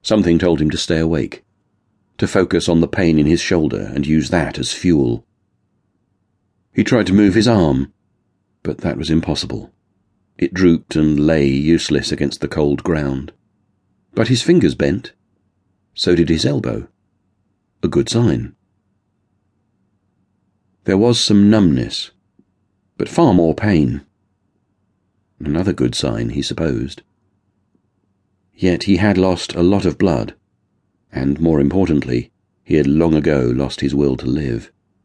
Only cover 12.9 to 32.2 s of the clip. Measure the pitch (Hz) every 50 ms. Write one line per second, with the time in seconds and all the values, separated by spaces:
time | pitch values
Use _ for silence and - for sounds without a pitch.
12.9 | 82 78 73 69 67 67 67 - _ _ _ _ _ _ _ _ _ _ _ _
13.9 | _ _ _ _ _ - 113 117 127 120 - - 175 175 110 80 64 - 78 69
14.9 | 85 113 - - _ _ _ _ _ _ _ _ _ _ _ _ _ _ _ _
15.9 | _ - - 90 90 82 85 76 80 78 - 131 143 127 - 64 53 - - -
16.9 | _ _ _ _ _ _ _ _ _ _ _ _ _ _ _ _ _ _ - -
17.9 | - - - - - 113 120 104 69 58 58 - _ _ _ _ _ _ _ _
18.9 | _ _ _ _ _ _ _ _ _ _ _ _ _ _ _ _ _ _ _ _
19.9 | _ _ _ _ _ _ _ _ _ _ _ _ _ _ _ _ _ _ _ 95
20.9 | 98 98 110 123 120 - - - 104 101 101 104 110 110 101 85 69 62 58 -
21.9 | - - - - _ _ _ _ _ _ _ _ _ _ _ _ _ _ _ _
22.9 | _ - - - - - 170 139 95 90 85 80 76 - 104 107 98 78 71 62
23.9 | 64 69 - _ _ _ _ _ _ _ _ _ _ _ _ _ _ _ _ _
24.9 | _ _ _ _ _ _ _ _ _ _ - 73 73 82 92 101 - - 64 60
25.9 | 60 - - 67 57 57 58 57 58 71 67 - - - 82 78 64 57 64 67
26.9 | - - _ _ _ _ _ _ _ _ _ _ _ _ _ _ _ _ _ _
27.9 | _ _ _ _ _ _ _ _ _ _ _ _ _ _ - 92 87 85 - 101
28.9 | 98 85 104 104 98 92 92 95 90 82 - - - 87 85 90 101 98 82 87
29.9 | 71 - - 92 76 60 53 - - _ _ _ _ _ _ _ _ _ _ _
30.9 | _ _ _ _ - 69 65 69 71 73 80 82 80 71 71 71 82 95 95 82
31.9 | 78 71 65 65 62 60